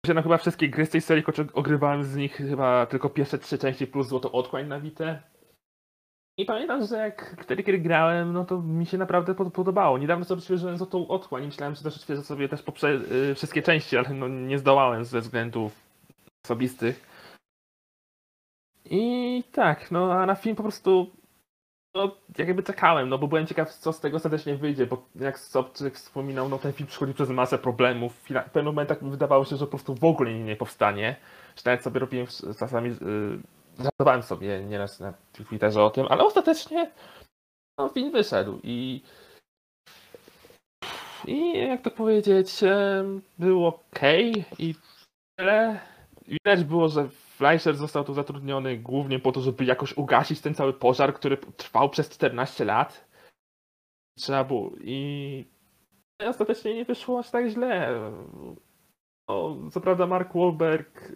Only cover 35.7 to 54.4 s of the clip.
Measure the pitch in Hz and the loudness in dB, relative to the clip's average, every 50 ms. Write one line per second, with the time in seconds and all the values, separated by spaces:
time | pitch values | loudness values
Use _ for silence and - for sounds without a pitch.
35.7 | 107 107 107 110 - 131 135 - 131 - - 415 - 381 - 320 320 320 - - | 4 4 4 4 4 0 2 2 4 4 4 4 4 4 2 2 0 0 -2 -6
36.7 | 302 339 339 - _ - - - - - - _ _ _ _ _ _ _ _ _ | -4 -4 -4 -4 _ -20 -20 -20 -20 -20 -20 _ _ _ _ _ _ _ _ _
37.7 | _ - - - - 262 254 294 339 240 - - - 98 95 104 - - - - | _ -6 -6 -4 -2 -4 -4 0 0 0 0 2 0 0 0 -2 -6 -10 -8 -8
38.7 | 120 120 127 131 127 131 - - - - - - - - _ _ _ _ _ _ | -8 -6 -6 -8 -8 -10 -14 -20 -20 -20 -20 -20 -20 -20 _ _ _ _ _ _
39.7 | _ _ _ - - - - _ - - _ - _ _ - - - _ _ _ | _ _ _ -20 -20 -20 -20 _ -20 -20 _ -20 _ _ -20 -20 -20 _ _ _
40.7 | _ _ - - - - - - - - - - - 285 330 349 339 - - 269 | _ _ -12 -12 -12 -12 -14 -16 -16 -14 -8 -4 -2 0 0 0 0 0 0 0
41.7 | 262 254 - 240 - - 220 220 220 208 208 208 190 190 190 190 - - 214 185 | -2 -2 -2 -6 -4 0 2 4 4 4 6 6 6 6 6 2 0 2 4 4
42.7 | 196 202 202 196 196 196 196 196 196 190 - _ _ 170 170 185 185 180 175 165 | 4 4 4 2 2 0 -2 -4 -6 -8 -12 _ _ 0 2 4 4 6 4 2
43.7 | - - _ _ - - 139 139 156 180 226 233 226 208 170 - - - 160 165 | 2 0 _ _ -4 2 4 6 6 6 4 2 0 -2 -4 -6 -8 -6 -4 -6
44.7 | 156 - _ - - - - _ _ _ _ _ _ - 185 190 208 214 226 226 | -6 -6 _ -20 -20 -20 -20 _ _ _ _ _ _ -2 2 4 4 4 4 2
45.7 | 214 190 - - - - - _ - - - - - 156 _ 202 202 180 165 143 | 0 -6 -10 -16 -20 -20 -20 _ -20 -20 -12 -8 -8 -2 _ 4 4 4 4 2
46.7 | 160 170 165 160 147 151 143 131 - - - - - - 135 143 165 165 - 160 | 4 4 4 4 4 2 0 -2 -6 -18 -20 -20 -4 2 4 6 6 6 4 2
47.7 | 147 139 151 147 - 147 143 147 139 143 143 143 143 143 139 139 139 135 131 131 | 0 2 -4 -2 -2 -2 -2 -2 -4 -4 -4 -4 -8 -8 -6 -4 -4 -2 -2 -2
48.7 | 127 113 117 - - 143 143 135 131 127 - 131 127 135 127 135 123 - 135 123 | -4 -4 -6 -2 -2 -2 0 0 -2 2 2 2 2 2 -2 -2 0 2 2 2
49.7 | 127 - 143 135 - - 143 135 139 135 139 - 156 - - 147 156 - 139 135 | 2 2 0 -6 -4 -6 2 6 6 4 6 4 -4 -4 -2 -4 -2 0 0 0
50.7 | 131 - - 120 127 - 143 139 - - - 139 139 - - - - - - - | 0 4 4 4 6 6 4 2 2 0 -2 -2 -2 -2 -4 -18 -16 -16 -16 0
51.7 | - 113 139 135 - - - - - - - 131 - 117 131 139 - - 123 104 | 4 4 4 4 2 -2 -4 -4 -2 0 0 0 2 0 -4 -4 -2 -2 0 2
52.7 | 104 117 147 - - - - _ _ _ - - _ _ _ _ _ _ _ _ | 2 2 0 0 -4 -20 -20 _ _ _ -20 -20 _ _ _ _ _ _ _ _
53.7 | _ _ _ _ _ _ _ _ _ - - - 139 135 | _ _ _ _ _ _ _ _ _ -10 -6 -2 0 0